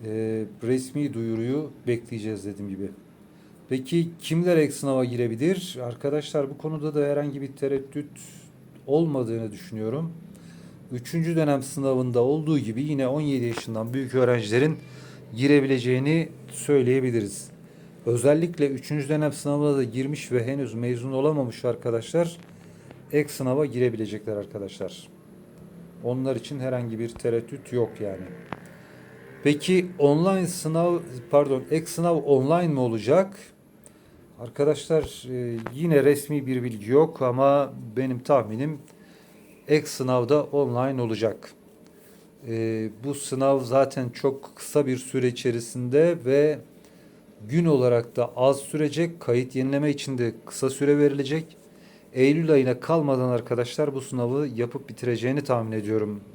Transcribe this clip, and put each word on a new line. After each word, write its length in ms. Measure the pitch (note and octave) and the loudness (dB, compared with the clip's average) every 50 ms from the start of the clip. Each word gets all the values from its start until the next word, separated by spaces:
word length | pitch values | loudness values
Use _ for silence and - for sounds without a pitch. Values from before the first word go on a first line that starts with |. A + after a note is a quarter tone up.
| A2+ | -8
E, 380 | A2 A2 A2 A2 A2 A2 A2 A2 - - - A#2 | -6 -4 -4 -2 -2 -2 -4 -4 -6 -10 -8 -2
resmi 500 | A2+ B2+ C3 B2+ - - C#3+ D3 C3+ A2 | 0 0 0 0 -4 -6 -4 -4 -4 -4
duyuruyu 580 | A2+ A2+ A2+ A2+ A2+ A#2 A#2+ C3 D3 D#3 D3 - - - | -4 -4 -4 -2 -2 -2 -2 -2 -4 -4 -8 -12 -10 -4
bekleyeceğiz 580 | - B2 - - - A#2 A2 G#2 A2 A2 G2 F#2+ | -2 -2 -2 -4 -8 -10 -8 -6 -6 -8 -8 -8
dediğim 240 | G2+ G2 F#2+ G#2 G2+ | -10 -10 -10 -10 -10
gibi. 200 | F#2+ F#2 G2+ F2+ - - - - - - - - - - - - - - - - | -8 -8 -8 -10 -10 -14 -20 -20 -20 -20 -20 -20 -20 -20 -20 -20 -20 -20 -8 -6
Peki 400 | C3 C3 C3 - E3+ E3+ E3+ E3 - - | -6 -6 -4 -2 0 0 0 -2 -6 -12
kimler 380 | - - D#3+ E3 F3 F3+ F3 | -6 -2 -2 0 2 4 4
ek 140 | D#3+ D3+ C#3 | 4 4 2
sınava 340 | D3 - - C#3 C3+ C3 B2+ | 0 -4 -4 -2 0 0 0
girebilir? 720 | B2 A#2+ A#2+ B2 A#2 A2+ A2+ C#3 E3+ F#3+ F3+ F3+ - - B2 B2 | 0 0 -2 -2 -2 -2 0 0 0 0 -2 -4 -10 -10 -8 -8
Arkadaşlar 680 | A#2+ A#2+ - - C#3+ C#3+ D3+ D3 - - D3+ C#3 C3+ | -8 -10 -6 -4 -2 -2 -2 -4 -2 -2 -2 -2 -2
bu 80 | - | -6
konuda 380 | - - D#3 D#3 D#3 D3 D#3 D3 | -8 -8 -8 -6 -4 -6 -2 0
da 100 | D3 C#3+ | 0 0
herhangi 360 | C#3+ C#3+ C#3+ D3 D3 C3 C#3 | 2 0 0 -2 -4 -6 -6
bir 100 | C#3 C3 | -10 -10
tereddüt 580 | C3+ - C#3 C#3 C#3 C3+ C3+ C#3 - D3 D3 - - - - - - - - - - - - - - - - | -8 -4 -2 -2 -2 -2 -4 -6 -8 -10 -10 -10 -14 -20 -20 -20 -20 -20 -20 -20 -20 -20 -20 -20 -20 -20 -4
olmadığını 640 | - C#3 D#3 E3+ D#3+ C#3+ C3+ B2 A2 A2+ A2+ A2+ G#2+ | 2 2 4 4 2 0 -2 -2 -2 -2 -4 -4 -6
düşünüyorum. 600 | G2+ F#2 - - A2+ G#2+ A2 A2 A#2+ D3 E3 E3 E3 - - - - - - - - - - - - - - - | -8 -12 -14 -12 -8 -6 -4 -4 -4 -4 -6 -6 -10 -12 -18 -20 -20 -20 -20 -20 -20 -20 -20 -20 -20 -20 -16 -10
Üçüncü 440 | B2+ B2 B2 - - E3+ D#3+ E3 E3+ | -10 -10 -10 -4 -2 -2 0 0 2
dönem 280 | D#3+ D#3 D3 C#3+ C3+ C3 | 2 2 2 2 0 -2
sınavında 580 | - - C#3 C#3 C3+ C3 B2+ B2+ B2+ A#2+ A#2+ | -6 -6 -2 0 0 2 2 0 2 2 2
olduğu 380 | A#2+ C3 D3 D#3 D3+ D3+ D#3+ C#3+ | 4 4 2 0 2 0 0 0
gibi 240 | A#2 G#2+ A2 A#2 C#3+ | 0 -2 -4 -4 -4
yine 240 | D3+ D3+ C3+ C3+ | -2 -2 0 0
on 140 | B2 C3+ D3+ | 0 0 0
yedi 240 | D#3 D3 C#3 B2+ A#2 | 0 0 0 0 0
yaşından 480 | A#2 A2+ - - - A2+ A2 A2 A#2 B2 | -2 -4 -4 -6 -6 -6 -6 -4 -4 -4
büyük 220 | C3+ C3+ A#2 B2 | -6 -6 0 2
öğrencilerin 640 | C3 B2+ A#2+ B2 A#2+ G#2+ G#2 A2 B2 C#3 D#3 D#3+ - - - - - - - - - - - A2 | 4 4 6 4 2 2 2 4 4 4 4 2 -2 -8 -16 -18 -18 -18 -18 -20 -20 -18 -12 -4
girebileceğini 960 | A2+ C3 C#3+ D3 C#3+ C#3 C3+ C3+ B2+ A#2 B2 B2+ B2+ C3+ C#3+ D#3+ E3 D#3+ E3 - - - | 0 4 6 6 6 6 4 2 2 2 0 0 2 2 2 2 2 0 -2 -6 -16 -18
söyleyebiliriz. 1000 | - - - - - D3 C#3 B2 B2 B2+ C3+ B2+ B2+ A#2 A#2 G#2 G2 - - - - - - - - - - - - - - - | -14 -14 -10 0 2 4 4 6 4 2 2 2 2 0 0 -2 -2 -8 -10 -14 -16 -20 -20 -20 -20 -20 -20 -20 -20 -20 -8 -2
Özellikle 640 | A#2 A#2+ A#2+ A#2+ C#3 D3 D#3+ E3 E3+ E3+ - C#3+ C#3 | 0 0 4 4 4 4 4 2 -2 0 0 0 0
üçüncü 400 | C#3 B2 - - D3+ D3+ C#3 C3 | 0 -4 -6 -6 -4 -4 -2 0
dönem 240 | D#3 D3+ D3+ D3 D3 | 0 0 0 0 -2
sınavına 440 | - - D3 C#3+ D3 D3 D3 C#3+ | -2 -4 -2 0 2 2 2 2
da 60 | C#3 C3 | 2 0
girmiş 480 | A#2 A2 B2 C3 C#3 D3 - - - | -2 -2 -4 -4 -4 -4 -6 -6 -2
ve 160 | B2 B2 A#2 | 0 0 0
henüz 260 | B2 C#3 C#3+ C3+ A#2 A2 | 0 -2 -4 -4 -6 -4
mezun 380 | A2+ A#2+ A#2+ B2 A#2 A#2+ C3+ | -4 -2 -2 -4 -4 -4 -4
olamamış 540 | C3+ C3 C#3 D3+ D#3 D3 C3+ A#2 A2+ - - | -2 0 2 2 2 2 -2 -4 -6 -4 -4
arkadaşlar 720 | B2 A#2 - - B2 A2+ A#2 A2+ - - E3 E3+ E3 E3 - - - - - - - - - - - - - - - | -4 -4 -2 -2 -2 -2 -2 -4 -2 0 0 0 0 -4 -12 -20 -20 -20 -20 -20 -20 -20 -20 -20 -20 -20 -20 -14 -2
ek 180 | - D3 D3 D3 | 0 0 0 0
sınava 360 | - - C3+ B2+ B2+ C#3+ D3+ | -4 -4 -2 0 2 2 0
girebilecekler 720 | C#3 A#2 B2 B2 B2 A2+ G#2+ A2+ G2 G#2 G#2+ - A2+ G#2+ | 0 0 0 0 0 2 -2 -4 -6 -6 -8 -6 -6 -6
arkadaşlar. 720 | G#2 G2 - - G#2+ G2+ F#2 - - G2 F2 - - - - - - - - - - - - - - - - - - - - - - - | -6 -6 -8 -10 -10 -10 -10 -8 -8 -10 -10 -10 -14 -20 -20 -20 -20 -20 -20 -20 -20 -20 -20 -20 -20 -20 -20 -20 -20 -20 -20 -18 -8 -6
Onlar 320 | A#2+ B2+ C3 C3 C3+ C3 | -4 -4 -2 -2 -2 -4
için 240 | A#2 - - D3 C#3 | -4 -6 -8 -8 -6
herhangi 400 | B2+ C3 B2+ B2 A#2+ A#2 A2+ G#2+ | -4 -4 -2 -4 -4 -6 -6 -6
bir 100 | A#2 A#2 | -6 -8
tereddüt 640 | A#2 - - B2 A#2 A#2 A2+ - C#3+ C3 - - A#2+ | -8 -4 -2 -2 -2 -2 -2 -6 -14 -16 -12 -6 -2
yok 160 | B2 A#2 - - - | -2 -2 -2 -2 -8
yani. 240 | G#2+ G2+ F#2+ F#2 F#2 F2 - - - - - - - - - - - - - - - - - - - - - - - | -8 -8 -8 -8 -12 -14 -14 -16 -14 -14 -14 -14 -14 -20 -20 -20 -20 -20 -20 -20 -20 -20 -20 -20 -20 -20 -20 0 2
Peki 440 | C#3+ D3 D3 - - F#3 F#3 F3+ F3+ - - | 2 2 2 2 2 2 2 2 0 0 4
online 480 | D3 C#3+ C#3+ D#3 E3+ F#3+ G3 F#3+ F3+ | 4 6 6 6 4 2 2 2 0
sınav, 520 | D#3+ F3 - - D#3 D#3 E3 E3+ F3 F3 E3+ - - B2+ B2 A#2+ - | -2 -4 -6 -4 -2 0 2 2 2 2 0 -2 -8 -14 -14 -6 4
pardon, 320 | - C#3+ D3 C#3 C3+ C3 B2+ - | 4 4 6 6 0 -2 0 0
ek 140 | D3+ D#3+ E3 | -2 -2 -2
sınav 300 | - - - E3+ E3+ E3+ | -4 -4 0 2 2 2
online 580 | D#3 C#3 C#3+ C#3+ C3 B2+ C#3 D#3+ F3 F3 E3 D3 | 2 4 4 4 4 6 4 2 2 4 2 2
mi 60 | C3 | 2
olacak? 580 | B2+ A#2+ A2+ A2 G2+ A2 C#3+ F3+ G3+ G3 - - - - - _ _ _ _ - _ - - - _ - - - - - - - | 2 0 0 -2 2 4 4 4 4 2 -4 -16 -20 -20 -20 _ _ _ _ -20 _ -20 -20 -20 _ -20 -20 -20 -20 -20 -18 -16
Arkadaşlar, 880 | A#2 A#2+ - - C#3+ D3 D3+ D3 - - E3 D#3 C#3 B2 - - - B2+ | -14 -12 -2 0 2 2 2 0 0 0 0 0 0 -2 -10 -14 -10 -8
e, 300 | B2+ B2 B2 A#2+ A#2 A2+ A2+ A2+ A#2+ | -6 -6 -4 -4 -6 -6 -8 -8 -6
yine 300 | C3+ E3 E3+ D#3 C#3 B2+ | -4 0 4 6 6 8
resmi 440 | C#3+ D3 C#3+ - - D3+ C#3+ B2 | 6 4 4 0 -2 -4 -2 -2
bir 160 | B2 C3 B2+ A#2+ | -2 -2 -2 -2
bilgi 280 | B2 A2+ G#2 G2+ G#2+ | -4 -6 -6 -4 4
yok 300 | B2+ C#3+ D#3+ D#3+ D#3+ - | 4 6 6 4 2 -2
ama 520 | C3+ B2+ B2 B2+ C3+ C#3 C#3 C#3+ C#3 C3 - B2+ B2+ A#2+ G#2+ | -2 0 2 4 4 6 6 4 2 0 -6 -12 -14 -8 -4
benim 220 | A#2+ C3 C3 B2+ B2 | -4 -2 -2 -4 -6
tahminim 580 | B2+ - D3 C3 A2 G#2 A2 A2+ C#3 D3+ D#3 - - - - - - - - - - - - - - - - - - | 0 4 4 4 4 2 -4 -4 -4 -4 -6 -8 -12 -20 -20 -20 -20 -20 -20 -20 -20 -20 -20 -20 -20 -20 -20 -20 0
ek 180 | - D3 D#3 D3 | 2 2 2 2
sınavda 560 | - - - C3+ B2+ B2+ B2+ A#2+ A#2 D3 D3+ C#3 | -2 -6 -4 -2 2 2 2 4 4 4 2 2
online 580 | - - C#3+ C#3+ B2 A#2+ A#2+ B2+ C3+ C3+ C3 | 2 0 0 2 2 2 0 0 0 0 -2
olacak. 500 | A#2+ A2+ A2 G2+ A2 A2 F#2+ F#2 - - - _ _ - - - - - - - - - - - - - - - - | -2 -2 -2 0 0 -2 -2 -2 -12 -20 -20 _ _ -20 -20 -20 -20 -20 -20 -20 -20 -20 -20 -20 -20 -20 -20 -16 -10
E, 420 | A#2 A2+ A2+ A2+ A2+ A2+ A2 A2 A2 G#2 - A#2 | -6 -4 -2 -2 -2 -2 -2 -4 -6 -8 -8 -6
bu 100 | C#3+ C#3 | -6 -6
sınav 460 | C#3 - - C3+ C3 C3+ C#3 C#3 C3+ | -6 -6 -6 -2 2 4 4 4 2
zaten 500 | B2+ A#2 B2 C3+ C3+ C3+ - C#3 B2+ A#2+ | 2 2 4 4 4 4 0 -6 -6 -6
çok 460 | - - - C#3 C3+ - - - - | -8 -2 -2 -2 -2 -2 -12 -18 -18
kısa 300 | - - - - D3+ C#3+ | -16 -14 0 0 2 2
bir 100 | B2+ B2+ | 2 -2
süre 300 | B2 - - - C3+ B2 | -4 -6 -4 -2 0 0
içerisinde 880 | B2+ B2 - - B2+ A#2 A#2 A#2 - - B2+ B2 B2 B2+ C#3+ D#3+ F3 E3+ E3 A#2 | 0 0 0 -2 -2 -2 -2 -6 -8 -8 -8 -6 0 4 4 4 4 2 0 0
ve 340 | C3 C3+ C#3+ D3 D3+ D3+ B2+ - - - - - - - - - - - - - - - - G#2+ G#2 | 2 4 4 4 4 2 -2 -8 -18 -20 -20 -20 -20 -20 -20 -20 -20 -20 -20 -20 -20 -20 -18 -10 -2
gün 160 | C3 E3+ E3+ | 0 2 4
olarak 500 | E3 D3+ C3 B2 B2 A#2+ A#2 A#2 - - | 4 4 4 4 4 4 2 0 -2 -2
da 160 | - A#2+ - - | -2 -2 -2 0
az 220 | B2 B2+ C3+ C#3 | 2 4 4 4
sürecek. 600 | C#3 - - - D3+ D3+ D3 D3 D3+ E3+ E3+ E3+ - | 2 -4 -6 -2 -2 -2 0 0 0 -2 -2 -2 -8
Kayıt 360 | - - A#2+ B2 B2+ B2+ C3 | -2 0 0 0 0 -2 -4
yenileme 340 | B2+ C3 C3+ C#3 C#3 D3 D3 | -4 -2 0 0 0 0 0
için 280 | C#3+ C#3+ - C#3 C3+ | 0 -2 -4 -6 -4
de 160 | A#2+ A#2+ A#2 A2 - - | -2 -2 -2 -2 -6 -16
kısa 240 | - - - - C3 | -14 -6 -4 -2 -2
süre 280 | B2+ - C#3+ C#3+ D3 | -2 0 4 4 6
verilecek. 600 | D3 D3 D3 C#3+ C#3+ C3+ B2+ D3 D#3+ D#3+ - - - - - - - - - - - - - - | 6 6 4 4 2 -2 -2 -2 -4 -6 -8 -18 -20 -20 -20 -20 -20 -20 -20 -20 -20 -20 -10 0
Eylül 380 | B2+ C3 C#3 D3 E3 E3 D#3+ | 2 4 4 4 2 4 4
ayına 280 | D#3 C#3+ C3 B2+ B2 B2 | 4 6 6 4 0 -2
kalmadan 500 | - - D#3+ E3+ D3 C#3+ C3+ B2+ B2+ B2+ | 0 0 2 2 4 2 2 2 2 2
arkadaşlar 640 | B2 A#2+ A#2 - B2+ A#2+ A#2+ A#2+ - - D3+ C#3+ C3+ | 0 0 0 -2 -2 -2 -2 -4 -2 -2 -2 0 -2
bu 80 | C3+ | -6
sınavı 460 | C3 - - B2+ A#2+ A#2+ B2+ C#3+ D3+ | -8 -6 -4 -2 -2 0 0 -2 -2
yapıp 420 | C#3 A#2+ A2+ A#2+ A#2+ - C#3+ - - | -4 -2 -4 -4 -4 -4 -10 -12 -12
bitireceğini 520 | A2 - - B2 A#2+ A2 A2+ B2+ C3+ D3 | -14 -6 -2 -2 -2 0 0 0 0 -2
tahmin 300 | C#3+ - B2+ A#2+ A2+ A2 | 0 0 0 0 0 -2
ediyorum 480 | A2 A2 G2+ G#2 A2 A2 G#2+ G#2 G#2 G#2 - - | -4 -4 -4 -2 -2 -2 -2 -2 -6 -10 -12 -16